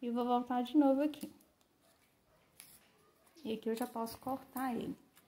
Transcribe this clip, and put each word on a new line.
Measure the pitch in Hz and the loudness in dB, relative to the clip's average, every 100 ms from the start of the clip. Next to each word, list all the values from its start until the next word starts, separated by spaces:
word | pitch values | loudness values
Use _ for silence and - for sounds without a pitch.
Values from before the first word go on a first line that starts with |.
e | 240 | -4
vou | 240 247 | 0 2
voltar | 247 247 247 | 2 2 -2
de | 240 302 | 2 6
novo | 277 269 | 6 6
aqui. | 302 294 294 - _ _ _ _ _ _ _ _ _ _ _ - - - _ _ _ _ _ - 247 | 2 -2 -12 -16 _ _ _ _ _ _ _ _ _ _ _ -20 -20 -20 _ _ _ _ _ -12 -6
E | |
aqui | 220 226 | -4 -2
eu | 226 | -4
já | 240 | -4
posso | 233 226 - | -6 -8 -8
cortar | 262 269 - 247 262 233 | -6 -6 -6 -6 -4 -4
ele. | - 294 _ - | -6 -8 _ -20